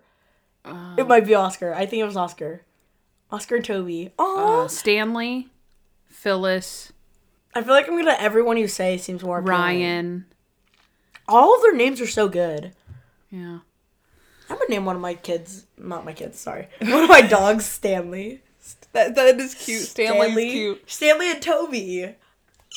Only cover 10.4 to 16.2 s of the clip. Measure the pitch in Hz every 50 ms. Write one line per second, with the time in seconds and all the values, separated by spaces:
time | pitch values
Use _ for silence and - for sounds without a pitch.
10.4 | _ _ _ _ _ _ _ _ _ _ _ _ _ _ _ - - - 214 240
11.4 | 277 381 480 480 427 440 339 240 240 269 277 240 240 - - 220 208 202 170 175
12.4 | 175 165 156 147 156 185 - _ _ - - - _ _ _ _ _ _ 196 180
13.4 | 175 175 170 165 _ _ _ _ _ _ _ _ _ _ _ _ _ _ _ _
14.4 | _ - - 539 523 - 220 202 190 185 180 180 175 180 175 175 - - 175 170
15.4 | 165 185 190 196 _ _ _ _ - 180 175 165 - 160 156 -